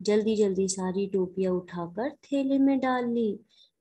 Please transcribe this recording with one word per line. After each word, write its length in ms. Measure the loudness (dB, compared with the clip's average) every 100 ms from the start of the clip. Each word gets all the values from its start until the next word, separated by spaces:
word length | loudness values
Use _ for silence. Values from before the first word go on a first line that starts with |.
जल्दी-जल्दी 640 | 2 2 2 2 2 2 -2
सारी 400 | -2 -2 -2 -2
टोपियां 460 | -2 -2 0 0
उठाकर 560 | -2 -4 -8 -8 -6 -6
थैले 480 | -8 -4 -2 0 4
में 220 | 4 4
डाल 300 | 0 0 0
ली, 300 | 0 -2 -4 _ _ _ _